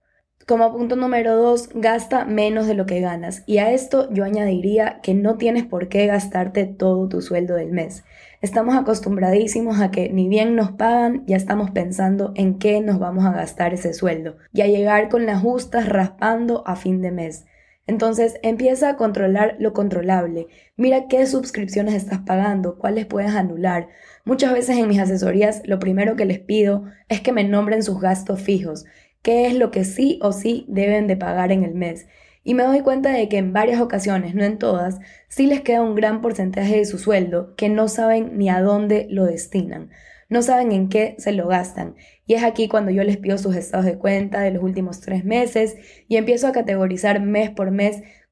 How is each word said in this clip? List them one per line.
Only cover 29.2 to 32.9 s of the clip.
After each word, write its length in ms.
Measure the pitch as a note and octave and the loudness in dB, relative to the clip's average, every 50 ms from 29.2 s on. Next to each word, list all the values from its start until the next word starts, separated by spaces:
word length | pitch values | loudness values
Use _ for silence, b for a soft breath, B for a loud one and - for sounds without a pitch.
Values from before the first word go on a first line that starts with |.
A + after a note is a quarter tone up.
| - | -2
¿Qué 240 | - A#3 A#3+ A#3+ B3 | 0 2 2 2 2
es 80 | B3 | 2
lo 160 | B3+ A#3 A3 | 2 0 0
que 120 | - G3 F#3+ | 0 -2 -2
sí 360 | F#3+ F#3+ - C4 C#4 - - | -2 -2 0 0 0 2 0
o 100 | - G3+ | 0 -2
sí 340 | G3 G3 - A3+ A#3 - - - | -2 0 -2 -2 -2 -2 -4 -4
deben 380 | G#3 F#3+ G3 G3+ G#3 G#3+ G#3 G3+ | -2 0 2 2 2 2 2 0
de 100 | F#3 F#3+ | 0 -2
pagar 340 | F#3 F3 F3 F3+ F3+ F3+ | -2 -2 -2 0 0 2
en 120 | F#3+ F#3+ F#3 | 2 2 0
el 100 | E3 E3 | 0 -2
mes? 340 | F3+ F3 E3+ E3 E3+ b b b b b b b b _ | -4 -4 -6 -6 -10 b b b b b b b b _
Y 100 | - B3 | -2 0
me 100 | B3 B3 | 2 4
doy 160 | B3+ C4+ C#4+ | 4 2 2
cuenta 320 | C4+ C4+ | 2 2